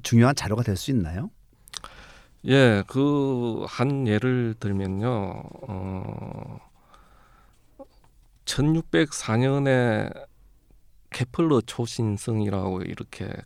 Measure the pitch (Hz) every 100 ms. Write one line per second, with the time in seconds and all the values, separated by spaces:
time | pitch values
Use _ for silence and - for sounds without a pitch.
0 | - 117 120 143 104 107 120 92 - 131
1 | 80 87 180 - _ _ - - - -
2 | - - - _ - 135 127 101 95 131
3 | 143 147 139 127 120 110 - - 127 139
4 | 120 104 127 127 117 110 107 98 98 95
5 | 117 117 95 - - - - 95 95 95
6 | 101 - - - - - - _ _ -
7 | _ _ - _ _ _ _ - 277 _
8 | _ _ _ _ - - 143 160 - 165
9 | 156 - - 113 131 139 139 127 120 107
10 | - - 139 _ - _ _ - - -
11 | _ - 127 - 165 135 - - 120 -
12 | 110 101 - 110 104 98 92 92 90 -
13 | - - 98 -